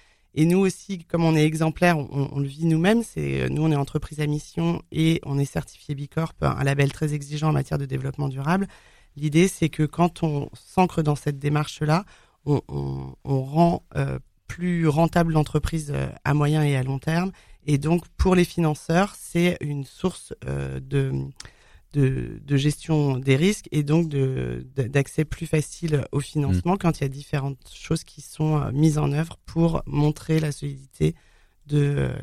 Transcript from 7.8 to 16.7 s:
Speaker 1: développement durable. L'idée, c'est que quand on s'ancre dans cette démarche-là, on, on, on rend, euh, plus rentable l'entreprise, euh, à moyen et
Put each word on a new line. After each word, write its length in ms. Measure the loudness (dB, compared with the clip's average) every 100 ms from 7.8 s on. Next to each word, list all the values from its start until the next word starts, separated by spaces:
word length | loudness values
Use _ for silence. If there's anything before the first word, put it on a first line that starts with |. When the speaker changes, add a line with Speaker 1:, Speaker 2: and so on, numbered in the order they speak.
| -4
Speaker 1:
développement 440 | -4 -4 -4 -4
durable. 380 | -4 -2 0 -2 -8 _ _ _ -6
L'idée, 300 | 0 4 4
c'est 200 | 2 -2
que 140 | 0
quand 400 | -2 2 0 2
on 260 | -2 -2 -6
s'ancre 480 | -12 -4 0 2 2
dans 140 | 0 0
cette 240 | -2 -4
démarche-là, 640 | 0 0 -2 -4 0 0 -2 -14 _ _ 0
on, 160 | 0 0
on, 480 | -6 -6 -6 -10 -10 -4
on 180 | -2
rend, 400 | 0 2 2 2 -6 -6
euh, 240 | -4 -6 -12 _ -16
plus 400 | -6 -4 0 2
rentable 460 | 2 2 2 2
l'entreprise, 580 | 2 2 0 -2 -4 -4
euh, 140 | -4 -6 -4
à 100 | 0
moyen 300 | 2 2 2
et 140 | 2